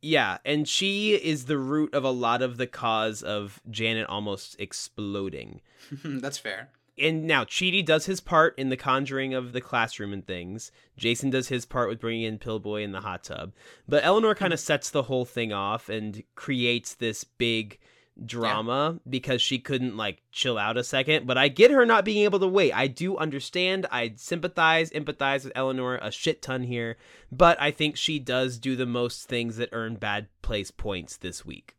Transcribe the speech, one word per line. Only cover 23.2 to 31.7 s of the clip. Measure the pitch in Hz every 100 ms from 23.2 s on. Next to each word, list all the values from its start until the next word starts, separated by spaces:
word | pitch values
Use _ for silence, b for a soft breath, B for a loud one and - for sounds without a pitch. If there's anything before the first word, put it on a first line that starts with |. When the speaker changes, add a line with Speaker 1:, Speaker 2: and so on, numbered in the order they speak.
| 156 139 - 180 185 190 185
Speaker 1:
I | 123 117 107
sympathize, | - 170 170 170 160 160 160
empathize | 156 151 - 139 139
with | 131 -
Eleanor | 131 131 127 127
a | 107
shit | - - 156
ton | - 131
here. | 123 120 117 113 B B B
But | 131 170 170
I | 147
think | 147 151 147
she | - 151
does | 127 127 131 123
do | 127 127
the | 127
most | 120 120 - -
things | 120 117 110
that | 120
earn | 113 113 110
bad | 107 104 107 _
place | - 107 95
points | - 107 92 80 -
this | 90 85 -
week. | 73 -